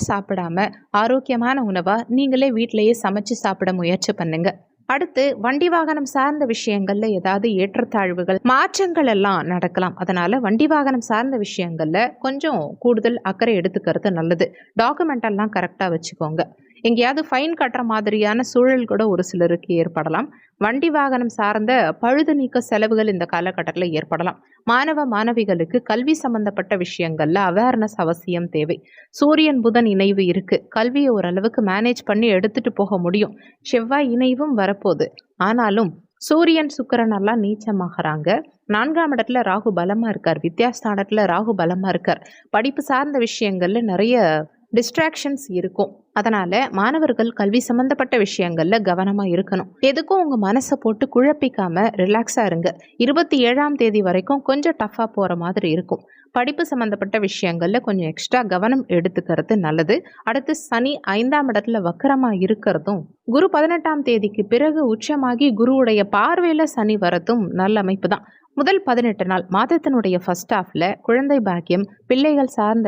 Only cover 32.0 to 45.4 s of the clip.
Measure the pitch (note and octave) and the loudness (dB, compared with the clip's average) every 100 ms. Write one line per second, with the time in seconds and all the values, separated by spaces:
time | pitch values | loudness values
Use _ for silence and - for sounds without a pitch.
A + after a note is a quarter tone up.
32 | - G#3 A#3 F#3+ G#3 - E3 - G3 G3 | -2 0 4 2 2 -2 -4 -2 -2 0
33 | F3 G3 G#3 - - _ - A#3+ A3+ C#4 | 0 0 -2 -4 -20 _ -2 -2 0 0
34 | C4+ A#3+ B3+ B3+ D4+ A#3 F#3+ G3+ G3+ D3+ | 0 2 2 0 0 0 0 0 -2 0
35 | D#3+ - _ - F#3 A#3+ A3 G3+ G3 - | -2 -8 _ -2 0 2 2 2 0 -4
36 | _ - - D#4 E4+ D#4+ D4+ - B3 A#3+ | _ -10 0 4 4 2 0 -6 -2 0
37 | A3+ G3+ G3+ A#3 G3+ G#3 G#3+ G3+ F3 - | 2 2 0 0 0 -2 -2 -2 -4 -4
38 | - D#3 D#3 A#3 - _ - G#3 C4 D#4+ | -4 -2 0 -2 -2 _ -4 0 0 0
39 | D#4+ B3 A3 B3 G#3+ G3 A3 F3 F3 G#3+ | 0 -2 -2 0 0 0 0 -2 0 -2
40 | A3+ G3 E3+ D#3 E3+ E3 A#3+ A#3 A3 G3+ | -2 -2 -2 -2 -4 -2 -4 -2 -4 -4
41 | G3 G#3+ G3 F3 A3 G3 E3+ F3+ F#3+ F3 | -2 0 2 0 0 0 0 0 -2 -2
42 | F3+ E3 - - - G#3+ B3 C#4 C#4+ B3+ | -2 -4 -6 -20 -4 -2 0 -4 -2 -2
43 | D4 C#4 A#3 - G#3 F#3 F3+ A3 A3+ F3+ | 0 -2 -2 -2 -2 0 0 0 0 0
44 | A3 B3 F3+ D#3 D#3 _ - A3 A#3+ - | 2 4 4 2 -4 _ -2 -2 0 0
45 | D#4+ D#4+ C#4+ C#4 | -2 -2 -6 -6